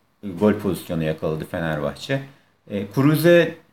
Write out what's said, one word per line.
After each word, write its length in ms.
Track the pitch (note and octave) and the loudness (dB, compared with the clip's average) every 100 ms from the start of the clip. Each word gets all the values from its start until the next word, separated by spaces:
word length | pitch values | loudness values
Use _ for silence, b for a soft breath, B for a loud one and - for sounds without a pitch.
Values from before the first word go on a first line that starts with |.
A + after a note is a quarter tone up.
| _ _ G2+ E2+ | _ _ -14 0
gol 140 | G#2 | 2
pozisyonu 500 | G2+ G2 E2+ - E2 | 2 -2 -4 -6 -4
yakaladı 420 | D#2 D#2 E2 D#2 - | -4 -4 -4 -6 -6
Fenerbahçe. 720 | F2+ E2 D2+ C#2+ C#2 - C3+ C3+ B B B _ | -6 -4 -4 -6 -8 -6 -6 -6 B B B _
E, 160 | G#2 G#2 C#3 | -8 -6 0
Kruse 600 | C#3 D3+ E3 F3 E3 - _ | 2 4 6 6 4 -4 _